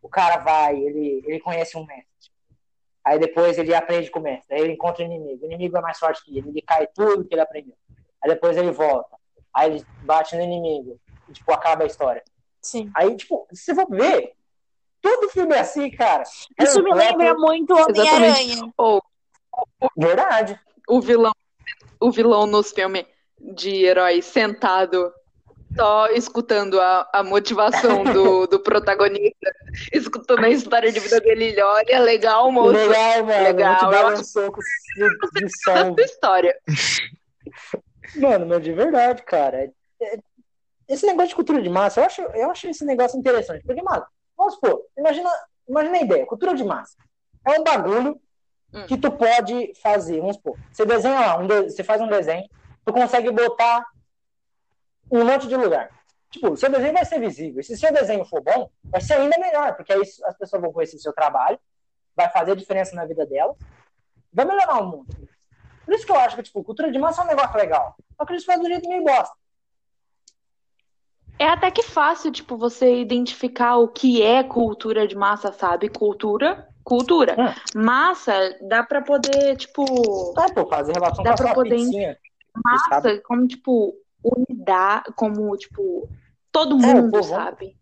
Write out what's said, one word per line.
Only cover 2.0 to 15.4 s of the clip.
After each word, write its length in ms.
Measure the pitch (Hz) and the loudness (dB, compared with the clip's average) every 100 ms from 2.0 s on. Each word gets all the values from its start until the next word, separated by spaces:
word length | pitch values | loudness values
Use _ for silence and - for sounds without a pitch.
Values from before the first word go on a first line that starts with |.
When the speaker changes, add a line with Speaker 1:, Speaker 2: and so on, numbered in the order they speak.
| _ _ _ _ _ _ _ _ _ _ | _ _ _ _ _ _ _ _ _ _
Speaker 1:
Aí 140 | 135 151 | 0 2
depois 400 | 160 - 175 170 | 2 2 2 2
ele 160 | 160 | 0
aprende 360 | 165 165 170 160 | 0 0 -4 -4
com 100 | 165 | -8
o 20 | |
mestre. 320 | 151 127 _ | -8 -10 _
Aí 60 | 143 | -2
ele 120 | 160 | -2
encontra 280 | 156 175 170 | -2 -6 -4
o 40 | 170 | -10
inimigo. 360 | 165 151 131 | -10 -12 -12
O 40 | 156 | -12
inimigo 300 | 170 180 175 | -8 -4 -4
é 40 | |
mais 180 | 170 156 | -6 -4
forte 240 | 160 156 | -4 -4
que 140 | _ 135 | _ -12
ele. 140 | 143 | -10
Ele 120 | 151 | -12
cai 240 | - 160 151 | -2 -2 -2
tudo 300 | - 208 196 | 0 0 0
que 100 | 180 | -2
ele 60 | 160 | -2
aprendeu. 340 | 156 151 135 _ _ _ _ _ | -2 -6 -18 _ _ _ _ _
Aí 80 | 147 | -2
depois 260 | 160 170 165 | 0 0 0
ele 140 | 175 | -2
volta. 460 | 143 151 131 - _ _ _ _ | 0 0 0 -4 _ _ _ _
Aí 160 | 131 156 | 0 0
ele 140 | 151 - - | 0 -12 -14
bate 340 | 139 160 156 170 | -2 0 0 -6
no 60 | |
inimigo. 560 | 175 175 165 147 127 120 _ - _ | -6 -4 -6 -6 -8 -20 _ -20 _
E, 40 | |
tipo, 180 | - - | -10 -2
acaba 300 | 147 165 160 | 0 0 0
a 20 | 151 | -2
história. 360 | - 135 117 _ _ _ _ | -2 -4 -4 _ _ _ _
Speaker 2:
Sim. 300 | - 240 208 | -10 -10 -6
Speaker 1:
Aí, 220 | 202 190 233 | 0 0 0
tipo, 300 | - 302 - | -6 -6 -6
se 120 | 180 | -12
você 100 | - | -4
for 140 | 330 370 | -2 -2
ver, 460 | 196 277 - - _ _ _ _ _ _ _ | 0 2 2 -2 _ _ _ _ _ _ _
todo 300 | 392 494 403 | 0 0 0
filme 240 | 370 | -2